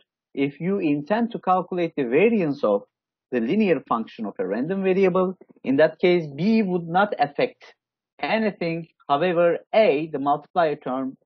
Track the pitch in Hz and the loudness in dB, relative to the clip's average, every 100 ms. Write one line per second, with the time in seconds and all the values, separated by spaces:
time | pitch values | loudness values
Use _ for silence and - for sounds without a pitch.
0 | _ _ _ - 139 - 170 196 160 147 | _ _ _ -4 -4 -4 -4 -2 0 -2
1 | 147 214 226 175 - 185 180 180 165 - | -2 -2 -2 -4 0 0 0 -4 -4 -2
2 | 120 139 226 220 156 131 107 101 - _ | 0 4 4 2 0 -2 0 0 -2 _
3 | _ _ - 127 113 208 202 139 - 117 | _ _ -6 -4 0 0 2 0 0 -4
4 | 110 - 104 - 92 107 151 196 190 185 | -4 -10 -10 -6 -4 -4 -4 -2 0 2
5 | 190 180 185 180 - _ - 139 156 - | 2 2 -2 -6 -18 _ -2 2 2 2
6 | 180 180 156 139 196 220 190 180 165 175 | 2 2 0 -4 0 2 2 -2 -2 0
7 | 208 - 143 - 156 - - _ _ _ | 0 0 -4 -2 -4 -4 -20 _ _ _
8 | _ - 147 220 220 - 170 165 160 _ | _ -10 -4 -2 -2 -2 -4 -6 -10 _
9 | - 143 185 170 170 160 - 208 208 143 | -2 0 2 2 2 0 0 2 4 2
10 | 165 143 143 143 - 180 160 147 135 131 | -2 -4 -2 -2 -2 -2 0 -2 -6 -6
11 | 135 - | -6 -12